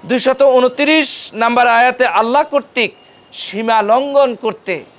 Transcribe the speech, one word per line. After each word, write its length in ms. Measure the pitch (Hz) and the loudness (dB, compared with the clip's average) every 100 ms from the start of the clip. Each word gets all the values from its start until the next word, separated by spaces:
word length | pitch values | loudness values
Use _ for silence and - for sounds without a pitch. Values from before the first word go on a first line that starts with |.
| 156 | -2
দুইশত 360 | 240 262 262 | -2 0 2
ঊনত্রিশ 880 | 277 254 247 247 285 311 285 - - | 4 4 2 0 0 2 0 -8 -12
নম্বর 320 | 214 226 240 240 | -4 -2 2 2
আয়াতে 400 | 233 247 254 247 | 4 2 0 -2
আল্লাহ 360 | 180 226 269 | 0 0 0
কর্তৃক 520 | 302 285 - 262 214 - _ _ _ | 0 -2 -4 -6 -6 -6 _ _ _
সীমা 500 | - - 196 226 220 | -16 -12 -8 -2 0
লঙ্ঘন 520 | 208 233 285 277 269 | 2 0 2 2 0
করতে 500 | 226 226 214 - 165 - | 0 -6 -8 -8 -8 -10